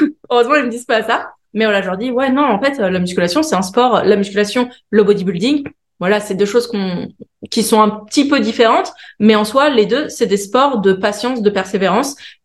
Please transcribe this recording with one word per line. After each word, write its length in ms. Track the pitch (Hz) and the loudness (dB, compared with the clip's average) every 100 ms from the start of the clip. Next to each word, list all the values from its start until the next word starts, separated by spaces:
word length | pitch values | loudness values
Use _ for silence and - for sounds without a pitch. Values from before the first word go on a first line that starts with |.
| 294 - - | -2 -4 -2
Heureusement, 240 | 240 240 294 | 0 2 2
ils 80 | |
me 60 | 247 | 0
disent 160 | 233 - | -6 -2
pas 180 | 226 | -2
ça. 300 | 220 233 - - _ 214 | 0 -4 -4 -18 _ -2
Mais 100 | 220 | 0
voilà, 160 | 202 | 0
je 60 | 190 | -2
leur 100 | 190 | -4
dis, « 140 | 254 | -4
Ouais, 180 | 240 262 | -2 0
non, 120 | 262 | 2
en 180 | 285 202 | 2 2
fait, 180 | 277 277 | 0 -2
euh, 120 | 190 | -2
la 80 | 185 | -2
musculation, 420 | 180 185 175 226 | -2 -2 0 0
c'est 140 | 311 185 | 0 -2
un 80 | |
sport, 400 | 196 240 254 208 185 | -2 0 2 2 2
la 100 | 202 | 2
musculation, 540 | 202 208 208 254 247 - _ | 0 -2 -2 -2 -4 -6 _
le 120 | 208 | 2
bodybuilding, 600 | 202 175 185 170 240 294 277 - _ _ | 4 2 -2 -2 0 0 -4 -14 _ _
voilà, 200 | 180 208 | -2 -2
c'est 160 | 208 190 | -2 -2
deux 100 | 202 | 0
choses 220 | 240 240 | 0 -2
qu'on, 400 | 208 190 175 - - - _ - | -4 -4 -6 -8 -14 -20 _ -6
qui 140 | - | -4
sont 180 | 214 214 | 2 4
un 80 | 214 | 2
petit 380 | 208 - - 285 | 0 -4 -2 0
peu 120 | 277 | 0
différentes, 520 | 214 226 226 294 392 - - - | 0 2 2 2 -2 -10 -20 0
mais 140 | 214 214 | 4 4
en 100 | 214 | 2
soi, 240 | 269 294 | 2 2
les 140 | 247 196 | 2 2
deux, 220 | 254 - | 0 -4
c'est 180 | - 190 | -4 -2
des 100 | 196 | -2
sports 440 | 202 254 277 247 | 0 0 2 2
de 120 | 196 | 0
patience, 480 | 185 208 202 247 254 | 2 -2 -4 -4 -2
de 80 | 202 | 0
persévérance 640 | 196 190 196 190 202 277 - - - | 0 -4 -2 0 0 -2 -8 -18 -20